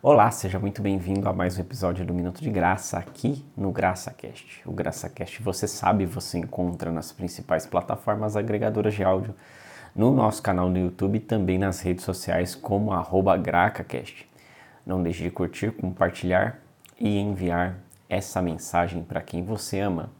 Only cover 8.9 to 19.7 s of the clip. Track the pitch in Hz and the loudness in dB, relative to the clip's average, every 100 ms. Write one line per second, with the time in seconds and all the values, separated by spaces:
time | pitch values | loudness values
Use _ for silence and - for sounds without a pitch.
8.9 | 101 92 95 107 - - - - - - | 2 2 2 0 -10 -18 -20 -20 -20 -12
9.9 | - 113 135 110 - - 92 90 90 90 | 2 4 6 4 2 0 2 2 2 0
10.9 | 90 98 110 - 110 92 92 98 87 90 | 0 0 0 0 0 2 2 2 0 -2
11.9 | 90 - 90 - 87 90 - - 101 107 | -2 -2 -6 -2 0 0 -6 -2 0 2
12.9 | 95 85 95 95 92 87 85 87 - - | 0 2 2 4 4 4 4 4 0 -8
13.9 | 64 - - - _ - - - - - | -8 -10 -18 -20 _ -20 -20 -20 -18 -4
14.9 | 92 85 87 85 - 87 - 104 - 92 | 0 0 -2 -6 -2 -4 -2 -4 -2 -6
15.9 | 92 87 - 90 90 104 - - _ - | 0 -2 0 0 2 2 -4 -18 _ -20
16.9 | - 107 101 104 95 90 87 90 92 - | -4 0 2 0 0 0 0 0 -4 -14
17.9 | - _ 92 - - 90 80 - 85 87 | -20 _ -4 -2 0 0 -2 -2 0 0
18.9 | 87 85 82 - 85 90 110 - | -2 -6 -8 -6 -6 -4 -6 -4